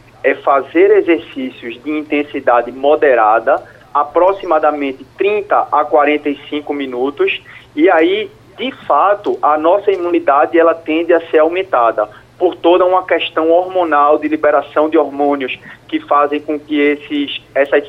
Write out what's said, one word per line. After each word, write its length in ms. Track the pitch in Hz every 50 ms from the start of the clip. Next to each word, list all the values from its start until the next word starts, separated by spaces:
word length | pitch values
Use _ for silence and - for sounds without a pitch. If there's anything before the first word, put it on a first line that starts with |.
| - - _ - -
é 100 | 131 139
fazer 560 | - - 160 139 139 131 - - 165 185 208
exercícios 880 | 214 196 - 165 170 147 - - - 139 131 127 120 - - 120 113 117 120
de 80 | 143
intensidade 800 | 151 151 147 143 151 147 147 147 - 143 131 127 120 120 120 123
moderada, 920 | 127 135 135 143 151 151 156 147 127 117 110 107 110 117 113 131 151 180 - - - - - - -
aproximadamente 1120 | 139 147 147 - 165 175 185 196 196 196 185 160 156 151 151 147 147 143 139 131 131 131 - _
trinta 520 | - 196 202 208 208 196 - 147 120 113 -
a 140 | - 143 151
quarenta 420 | 151 165 151 147 147 151 147 147 147
e 120 | 143 139 - -
cinco 240 | 151 147 147 - 147
minutos, 680 | 143 139 131 127 123 127 139 143 - 185 196 190 - - - - - - - -
e 120 | 147 156 190
aí, 400 | 185 165 165 175 190 214 214 196 - - - - - -
de 140 | 214 262 262 - - -
fato, 500 | 151 143 165 190 208 - - 151 120 -
a 160 | - 147 151
nossa 360 | 151 156 165 185 202 202 208
imunidade, 680 | 196 180 175 175 175 165 165 - 139 143 156 165 - 165
ela 160 | 165 165 160
tende 400 | 160 - - 156 160 170 165 175
a 80 | 165 165 -
ser 80 | - 160
aumentada 720 | 156 160 170 185 185 185 - 127 117 117 113 - 107 - - - - _ _ _
por 160 | 175 180 156
toda 280 | - - 165 180 180 185
uma 220 | 180 185 185 185
questão 460 | - 185 165 - - - 165 156 160
hormonal, 680 | 165 175 185 185 185 185 175 165 151 147 143 147 151 151
de 100 | 151 151
liberação 600 | 156 151 151 151 147 147 143 - - 151 151 156
de 80 | 156 160
hormônios 600 | 147 139 135 139 147 143 143 139 135 123 - - - - - - _ -
que 120 | 160 156
fazem 400 | - - 147 147 147 143 143 147
com 200 | 147 - 156 147
que 160 | 147 - 151
esses, 640 | 147 143 147 147 143 - - 151 143 143 139 - - - - -
essas 340 | 131 143 139 160 147 143